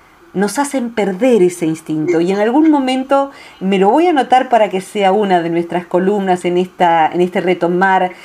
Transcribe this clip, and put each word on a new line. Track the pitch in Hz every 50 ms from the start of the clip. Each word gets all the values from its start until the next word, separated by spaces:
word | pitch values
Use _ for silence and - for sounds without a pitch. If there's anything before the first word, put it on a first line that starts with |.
| _ _ _ _ _ _ -
nos | 180 202 202 202 285
hacen | 277 285 - 262 240 233
perder | 233 - 202 190 190 180 240 262 240 208 180
ese | 180 175 - 170
instinto, | 160 160 156 - - 156 156 156 175 175 165
y | 170 180
en | 190 202
algún | 208 226 247 302 320 320
momento | 294 285 262 254 262 262 262 269 277 277 277 277 - - - - - -
me | 180 190 202 190
lo | 190 202
voy | 240 302 339
a | 370
anotar | 330 269 240 - 254 254 269 262
para | 247 220 214 190
que | 180 190 185
sea | - - 214 196 190 190
una | 214 208 196 185 175
de | 165 170
nuestras | 170 170 170 170 170 180 180
columnas | - - 175 185 190 208 208 190 190 180 180 -
en | 180 175 175
esta, | 185 180 - - 185 170 165 165 156 151
en | - 175 180
este | 180 - 202
retomar, | 170 180 180 175 175 170 180 180 190 196 190 185 185 185 185 - -